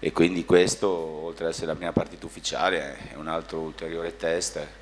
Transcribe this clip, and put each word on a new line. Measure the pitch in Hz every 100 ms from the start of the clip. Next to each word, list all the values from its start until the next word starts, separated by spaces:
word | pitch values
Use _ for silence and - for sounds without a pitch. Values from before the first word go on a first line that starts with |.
e | 80
quindi | - 85 90
questo, | 80 90 92 - 104
oltre | 90 80 78 82 82 82
ad |
essere | 82 82
la |
prima | 78 87
partita | 85 85 85
ufficiale, | 82 - 80 64 90 90 69 67 -
è | 62
un | 78
altro | 82 80 82
ulteriore | 80 78 82 82 85 82
test | 82 85 90 - 73 -